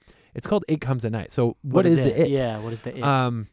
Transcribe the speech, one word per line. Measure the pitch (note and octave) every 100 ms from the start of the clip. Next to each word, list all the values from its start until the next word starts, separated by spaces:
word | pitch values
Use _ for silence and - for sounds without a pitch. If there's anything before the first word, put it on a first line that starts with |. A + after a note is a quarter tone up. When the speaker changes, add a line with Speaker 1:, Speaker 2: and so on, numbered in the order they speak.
| _ _ _
Speaker 1:
It's | - -
called | G#3 -
It | D3+
Comes | B2+ C3 A2
at |
Night. | A2 -
So | - A#2+ -
what | C#3
Speaker 2:
What | C#3+ F3+
is | E3
Speaker 1:
is | C3
Speaker 2:
it? | -
Speaker 1:
it? | C#3+
Speaker 2:
Yeah, | C3+ A#2+ G#2+
what | A2
is | A2+
the | B2 C3
it? |
Speaker 1:
Um, | C#3 C3+ B2+ A#2 G#2